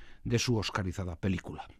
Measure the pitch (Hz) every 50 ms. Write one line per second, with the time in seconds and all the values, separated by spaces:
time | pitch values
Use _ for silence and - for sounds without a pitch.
0 | - - - - - 113 120 113 - 127 120 110 92 - - - 95 92 85 -
1 | 92 90 82 - - 98 92 82 - - 76 76 - - -